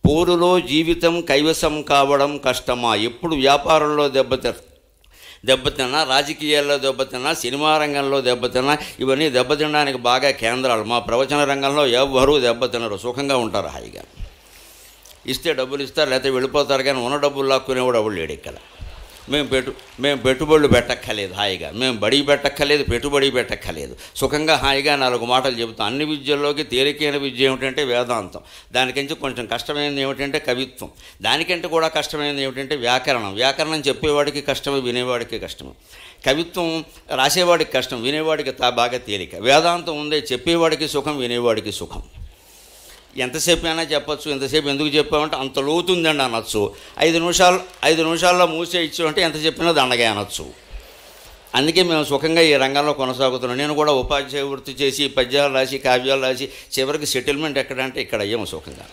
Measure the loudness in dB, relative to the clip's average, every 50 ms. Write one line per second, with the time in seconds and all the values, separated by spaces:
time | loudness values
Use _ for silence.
0 | 4 2 2 4 2 2 2 2 4 4 2 2 0 0 -2 0 0 0 -2 2
1 | 2 0 0 0 -2 0 0 2 2 2 0 0 0 -2 -2 -2 -2 2 4 4
2 | 4 4 4 2 2 0 -2 -2 -2 -2 -2 -2 -2 -4 -4 0 0 0 0 0
3 | 0 -4 -4 -6 -6 -4 -2 2 4 4 4 4 4 4 4 4 4 2 2 2
4 | 0 2 4 2 2 2 0 -2 -2 -4 -6 -6 -14 -20 -20 _ _ _ _ _
5 | _ _ -20 -20 -20 -20 -20 -10 2 2 2 2 2 -4 -4 -2 -4 0 0 0
6 | 0 2 2 0 2 0 -6 -6 -2 2 2 2 2 2 0 0 0 -2 0 0
7 | -4 -4 -4 -4 -2 -2 -4 -2 -4 -4 -2 0 2 2 2 2 2 0 -2 -2
8 | 0 0 0 2 2 0 0 0 -2 -2 -2 0 2 2 0 0 -2 -12 -8 -4
9 | 0 0 2 2 2 2 2 0 2 2 0 0 0 0 2 0 0 0 -2 -2
10 | 0 2 2 4 2 0 0 0 -2 -2 -2 0 0 0 0 0 0 0 -2 -2
11 | 0 0 0 0 2 2 2 0 2 2 0 0 0 0 2 4 4 4 4 4
12 | 2 4 4 4 6 6 4 4 4 2 2 2 -2 -2 -2 -4 -4 -4 -6 -6
13 | -6 -6 -4 -4 -2 0 0 0 0 0 -2 -4 -4 -4 -8 -10 -14 -14 -16 -16
14 | -18 -18 -14 -14 -14 -14 -14 -20 -20 -20 -20 -20 -20 -20 -20 -20 -20 -20 -20 -20
15 | -20 -20 -20 -14 -8 -6 -6 -4 -2 -2 0 0 -2 -4 -4 -6 -6 -4 0 0
16 | 2 2 2 0 2 2 0 2 0 2 2 0 2 2 2 2 2 0 0 0
17 | 0 -2 0 2 0 0 0 0 0 2 2 2 2 0 -2 2 2 4 4 2
18 | 2 2 -2 -2 -4 -6 -8 -10 -12 -16 -16 -16 -20 -20 -18 -16 -16 -14 -14 -18
19 | -20 -20 -20 -20 -8 -4 -2 -2 -2 0 0 0 0 -2 -10 -12 -16 -20 -10 -4
20 | -2 0 0 2 2 0 2 2 4 6 6 6 8 6 4 4 4 2 -4 -6
21 | -4 -6 -4 -4 -4 -6 -4 -4 -2 -2 -2 -4 -8 -10 -6 -2 -2 -2 -2 0
22 | 0 2 2 2 4 2 2 2 2 -4 -2 -2 0 2 2 2 2 0 -2 -2
23 | -2 0 0 2 2 2 2 0 -2 -2 -6 -8 -8 -10 -10 -8 -10 -12 -12 -16
24 | -18 -16 -6 -4 -4 -2 -2 -2 0 2 0 2 2 0 0 0 0 0 0 2
25 | 2 0 0 0 0 2 2 2 2 0 -2 -2 -6 -8 -6 -6 -4 -4 -2 -4
26 | -4 -4 -6 -6 -2 -2 -2 0 0 -2 -2 -4 -6 -4 0 0 0 0 0 -2
27 | -2 -2 -2 -2 -4 -6 -2 0 0 0 0 0 -4 -4 -2 -2 -2 0 0 0
28 | 0 0 -2 -4 -4 -6 -12 -16 -18 -18 -20 -20 -20 -4 -2 0 0 0 -2 -4
29 | -4 -6 -8 -6 -6 -8 -6 -6 -6 -6 -6 -6 -6 -6 -4 -4 -4 -4 -2 -2
30 | -4 -4 -4 -4 -6 -4 -4 -4 -2 -2 -2 -2 -4 -8 -8 -16 -16 -16 -16 -20
31 | -20 -20 -20 _ -2 0 0 0 0 -2 -2 -4 -2 0 0 2 2 2 0 -2
32 | -4 -2 -4 -4 -4 -4 -4 -4 -4 -4 -4 -6 -6 -6 -6 -2 0 0 0 2
33 | 2 0 0 0 -2 -4 -2 0 0 0 2 0 -2 -2 -2 -2 0 -2 -2 0
34 | 0 0 2 2 2 0 -2 -4 -4 -4 -4 -4 -2 -2 -2 -2 -2 -2 -2 -2
35 | -2 -2 -2 -4 -4 -6 -8 -10 -10 -10 -12 -14 -16 -18 -18 _ _ -20 -20 -20
36 | -20 -20 -20 -4 0 0 2 2 0 -4 -4 -4 -4 -2 -4 -6 -8 -12 -20 -20
37 | _ -6 -2 2 2 2 4 2 4 4 4 4 2 0 -2 -2 -2 0 -6 -4
38 | -2 -2 -2 -2 -2 -2 -2 -2 -4 -6 -4 0 0 0 2 2 0 0 0 -6
39 | -6 -6 -6 -6 -6 -8 -10 -2 2 6 6 6 6 4 0 0 -4 -6 -8 -6
40 | -4 -2 -2 -2 -2 -2 -6 -4 0 0 2 4 4 2 2 0 -4 -2 -2 -2
41 | -2 -2 -4 -4 -4 -4 -2 0 2 2 2 0 -2 -6 -8 -8 -10 -10 -12 -14
42 | -14 -14 -16 -16 -16 -16 -18 _ -20 -20 -20 -20 -20 -20 -20 -20 -20 -20 -20 -20
43 | -20 _ -8 -6 -6 -6 -4 -4 2 2 2 2 2 -4 -2 -2 -2 -2 -2 -4
44 | -2 -4 -8 -6 -4 -6 -4 -4 -4 0 0 0 0 0 -2 0 -2 2 2 2
45 | 2 2 2 0 0 0 -2 -4 -6 -4 -4 -2 -2 0 0 0 0 0 0 2
46 | 2 0 2 2 0 0 0 -4 -4 -2 -2 -2 -2 -2 -4 -10 -20 -18 -2 2
47 | 2 2 4 2 0 0 4 6 6 6 6 4 0 -6 -10 0 2 2 4 4
48 | 2 0 0 2 4 4 6 6 4 4 2 -4 -4 -2 -2 -2 -2 -2 -2 -2
49 | -2 0 0 0 0 0 0 0 -2 -2 -2 0 0 2 4 4 4 2 2 2
50 | 2 2 2 0 -4 -6 -8 -10 -10 -12 -14 -20 -20 -16 -16 -16 -16 -16 -20 -20
51 | -20 -20 -20 -20 -20 -20 -20 -20 -20 -2 0 2 2 4 4 4 4 4 4 2
52 | 2 2 0 0 2 2 4 6 6 6 6 6 4 2 2 2 2 2 0 0
53 | -2 -2 0 0 0 0 0 0 -4 -4 -2 -2 -2 -2 0 2 2 4 4 2
54 | 2 0 -2 -2 -2 -4 -6 -6 -4 -4 -6 -10 -10 -12 -6 -2 -2 -2 0 0
55 | -2 -2 0 -2 -2 2 2 2 2 2 2 0 0 0 -4 -2 0 2 2 2
56 | 2 0 0 0 0 -2 -2 -4 -6 -10 -10 -16 -16 -8 -4 -2 -2 -2 -2 -4
57 | -4 -2 -2 -2 -2 -2 -2 -2 -2 -2 -2 -2 -4 -4 -4 -6 -6 -6 -4 -8
58 | -6 -4 -4 -4 -2 -2 -2 -4 -4 -6 -8 -12 -12 -14 -16 -16 -18 -20